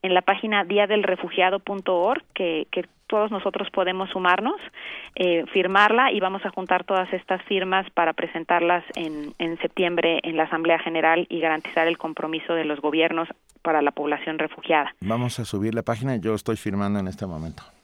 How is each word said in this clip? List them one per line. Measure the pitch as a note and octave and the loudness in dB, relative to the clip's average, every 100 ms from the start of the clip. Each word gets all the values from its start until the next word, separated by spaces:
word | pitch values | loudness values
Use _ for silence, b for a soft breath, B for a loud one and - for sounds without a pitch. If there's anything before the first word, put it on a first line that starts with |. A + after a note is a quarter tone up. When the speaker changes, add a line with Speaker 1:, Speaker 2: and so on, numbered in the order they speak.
Speaker 1:
en | F#3+ F3+ | 2 2
la | |
página | F3+ G3 A3 G#3 | 2 0 0 0
diadelrefugiado | F3+ G3+ G3+ G#3+ G3+ F#3 - - F#3 G3 | 2 2 2 2 2 -2 -2 2 2 2
punto | - G3 F#3 F3+ | -4 -6 0 2
org | F#3+ C#4 - | 2 0 -6
que, | - F3+ D#3+ - | -4 -2 -2 -4
que | - F3 _ _ | -6 -6 _ _
todos | G#3+ G#3+ | 0 0
nosotros | G#3 G3 - G3 | 0 -4 -4 -4
podemos | - F#3 F#3 F#3+ | 0 0 0 -4
sumarnos, | F#3+ F3+ F3+ A3+ G4 - B B B B | 0 4 4 2 -4 -8 B B B B
eh, | - F3+ E3+ - | -2 2 2 2
firmarla | G3 F#3 F#3+ G#3 A3+ C4 | 0 4 6 6 6 4
y | G#3 | 2
vamos | F#3+ G3 G3 | 0 -2 -6
a | |
juntar | - F#3 F#3 | -6 0 0
todas | F3+ F#3+ F#3 | 2 -2 0
estas | F#3 - F#3 | -4 -2 -4
firmas | - G3 F#3 F#3+ F#3 | 0 -2 0 0 0
para | - E3 | 0 0
presentarlas | D#3+ E3+ E3 E3 E3+ E3+ F3 - - | 0 -4 -6 0 2 4 2 0 -8
en, | D#3+ D3+ D3 - | -6 -6 -10 -6
en | E3+ E3+ | -6 -4
septiembre | D#3+ - F3 E3+ E3 E3 | -6 0 0 2 2 2
en | - D#3+ | 0 0
la | D#3+ | 0
Asamblea | D#3+ E3 E3 | 2 2 2
General | E3+ E3 D#3+ E3 F3 | 2 2 4 4 2
y | E3+ | 0
garantizar | D#3+ D#3 - - E3 | 0 -2 -2 0 2
el | E3+ | 0
compromiso | D#3+ D#3 D#3+ D#3+ - E3+ | -6 -6 -6 -6 -2 -2
de | D#3 | -2
los | D3 | -2
gobiernos | D3+ D#3 E3 E3 E3 - _ _ | 0 2 2 2 -4 -8 _ _
para | - D#3 | 0 4
la | C#3+ | 2
población | - D3 D3 - D#3+ | 0 -4 -2 -4 -4
refugiada. | D#3 - - D#3 C#3 - | -6 -6 0 2 2 -6
Speaker 2:
Vamos | F#2 A#2 B2 - | -4 -2 -2 -4
a | A#2 | -6
subir | G2+ G#2+ A2+ | -2 -2 -2
la | |
página, | - A2+ C3 B2 | -2 -2 -2 -2
yo | A2 | 0
estoy | G#2+ - A2 | -2 -2 -4
firmando | A2 G2 G2+ G#2 | -2 -2 0 -2
en | F#2+ | -2
este | F#2+ G2 | -6 -8
momento. | E2 D#2+ D#2 - _ | -6 -8 -10 -18 _